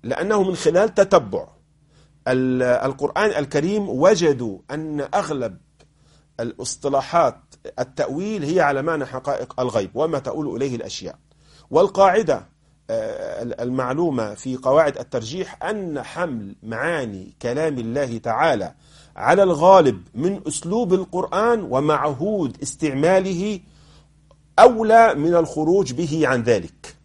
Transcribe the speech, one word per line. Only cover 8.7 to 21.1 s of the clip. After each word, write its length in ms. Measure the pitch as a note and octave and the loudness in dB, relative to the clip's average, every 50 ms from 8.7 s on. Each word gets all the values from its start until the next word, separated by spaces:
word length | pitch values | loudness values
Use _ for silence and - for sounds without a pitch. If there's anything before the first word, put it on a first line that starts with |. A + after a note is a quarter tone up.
| C#3 C3+ | 0 0
معنى 240 | C#3 E3 E3 D3+ C3+ | -2 -2 -2 -4 -6
حقائق 540 | - B2+ C3 - C#3+ C3+ - B2+ - - - | -6 -8 -8 -6 -6 -6 -6 -8 -10 -6 -4
الغيب 300 | B2+ B2 G#2+ A2+ G2 F2+ - | -4 -2 -2 -2 -4 -2 -4
وما 240 | A#2 D3+ E3 D#3+ C3+ | -4 -2 -2 -2 -4
تؤول 380 | B2+ C3 - D#3 D3+ C#3 - | -6 -6 -6 -6 -6 -6 -4
إليه 200 | A#2 C#3 C#3 B2 | -4 -4 -4 -6
الأشياء. 400 | A#2 - G2+ - - G2 E2 - _ _ _ _ _ _ _ _ _ _ _ | -8 -10 -12 -12 -12 -12 -14 -14 _ _ _ _ _ _ _ _ _ _ _
والقاعدة، 760 | C3+ D#3+ F#3+ F#3+ F#3+ G3 G3 F#3+ F3+ G#3+ A3 D#3 C#3 G2 F2+ _ _ _ _ _ _ _ _ - | 2 2 2 4 4 4 4 6 6 4 2 0 -2 -2 -4 _ _ _ _ _ _ _ _ -6
آه، 520 | A2+ A2+ A2 A2 - - - - - - | -6 -4 -4 -6 -8 -8 -10 -10 -10 -8
ال-، 180 | A#2 A#2+ - - | -8 -10 -8 -6
المعلومة 760 | A#2+ B2 B2+ C3 B2+ B2 C3 D3+ F3 E3+ C#3 A#2+ A2+ G#2 G#2+ | -6 -4 -2 -2 -2 -2 -2 0 0 0 0 -2 -4 -4 -8
في 220 | - - C3 B2+ | -10 -8 -8 -8
قواعد 420 | B2+ B2+ C3 C3+ D#3 D#3+ D3 C#3 C3+ | -4 0 2 4 4 4 2 0 -6
الترجيح 680 | A#2+ - - B2 A2 A2 C#3+ F#3+ F3+ - - _ - | -10 -6 -8 -8 -6 -6 -8 -8 -8 -10 -10 _ -8
أن 380 | F3 G#3+ G#3+ F#3+ E3+ D3+ C#3 | -6 -6 -6 -6 -8 -8 -8
حمل 540 | A2+ - - E3 F3+ E3 C3 A2+ G2+ G2 G2+ _ | -10 -10 -6 -6 -6 -6 -6 -8 -10 -12 -16 _
معاني 720 | - A2 A2+ A2+ C3+ E3 F3 D#3 C3 A2+ G2+ F#2+ F#2 - _ _ | -12 -10 -8 -4 -4 -4 -4 -4 -6 -8 -10 -12 -14 -18 _ _
كلام 360 | - A#2 B2 C#3+ D#3+ D#3+ C#3+ B2 | -6 -4 -4 -2 -2 -4 -4 -4
الله 400 | A2+ A2+ A#2 C#3+ C#3+ B2 A#2 A2+ | -6 -6 -4 -4 -4 -4 -6 -6
تعالى 560 | - A#2+ A2 A#2+ D3+ E3 C3+ G#2+ F#2+ D#2 - _ _ _ _ - - _ _ | -4 -4 0 2 2 2 2 0 -2 -8 -10 _ _ _ _ -20 -20 _ _
على 260 | - G2+ B2 E3 F#3+ | -4 2 4 4 6
الغالب 600 | G3 F#3 E3+ C#3+ D#3+ F#3 F#3+ F#3+ D#3 C3+ A2 F#2 F2+ - _ | 6 4 4 4 8 8 8 10 8 6 2 0 -10 -14 _
من 260 | G#2+ D3 F#3 G3+ - - D#3 | -4 -2 -2 -4 -4 -8 -8
أسلوب 460 | D3 - - E3 G3 A#3 B3 F3 F#3 | -8 -8 -6 -4 -2 -2 0 2 0
القرآن 720 | F#3+ F#3 - | 0 0 -4